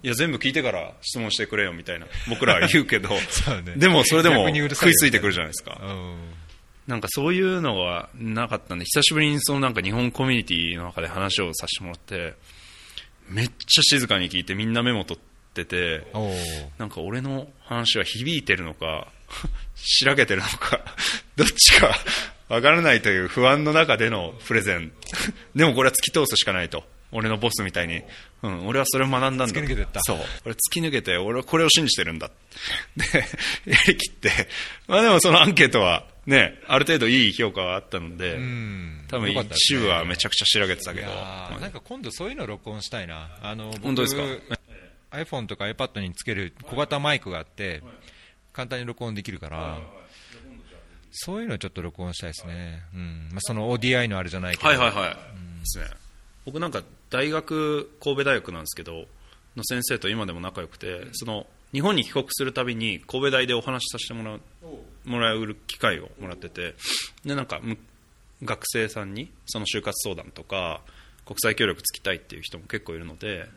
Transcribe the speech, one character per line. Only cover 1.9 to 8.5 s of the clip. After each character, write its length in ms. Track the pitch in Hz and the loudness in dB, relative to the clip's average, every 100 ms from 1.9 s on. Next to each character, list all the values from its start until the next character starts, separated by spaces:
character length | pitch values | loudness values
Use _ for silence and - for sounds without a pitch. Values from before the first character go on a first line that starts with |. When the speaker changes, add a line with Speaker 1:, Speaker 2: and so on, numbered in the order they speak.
| 85 | -10
Speaker 1:
い 40 | |
な。 60 | 82 - 117 | -8 -8 -6
僕 160 | 117 120 | 0 2
ら 100 | 92 | 4
は 80 | 170 | 6
言 140 | 156 | 4
う 20 | 131 | 4
け 140 | 110 | 0
ど。 100 | 95 101 | 2 -2
Speaker 2:
<laughs> 80 | - | 0
そ 260 | - - 98 | 0 0 -2
う 60 | |
ね。 100 | 87 87 | -4 4
Speaker 1:
で 120 | 180 | 6
も、 140 | 160 | 8
そ 140 | 123 160 | 6 6
れ 60 | |
で 60 | 165 | 6
も 80 | 135 101 | 6 4
Speaker 2:
逆 60 | |
に 100 | 151 | 2
う 60 | 147 | 0
る 80 | 139 | 4
さ 100 | 170 | 8
い 40 | |
よ 20 | |
ね。 20 | |
Speaker 1:
食 120 | 160 147 | 8 6
い 20 | |
つ 0 | |
い 20 | |
て 80 | 110 | 6
く 80 | 104 | 2
る 60 | |
じ 60 | 87 | 0
ゃ 40 | |
な 20 | 80 | -4
い 40 | |
で 40 | 80 | -8
す 80 | |
か。 160 | - - | -10 -12
Speaker 2:
う 60 | 98 | -10
ん。 300 | 95 90 85 82 82 - - - - - | -8 -10 -12 -14 -16 -18 -20 -20 -18 -8
Speaker 1:
な 80 | 117 | -6
ん 40 | |
か、 60 | - | -4
そ 180 | - 147 | -2 0
う 60 | |
い 80 | 180 | 2
う 200 | 190 185 | 2 0
の 180 | 151 98 | 0 0
は 300 | 90 87 - 123 | 0 -2 -6 -8
な 320 | 113 110 | -4 -2
か 100 | 117 | -2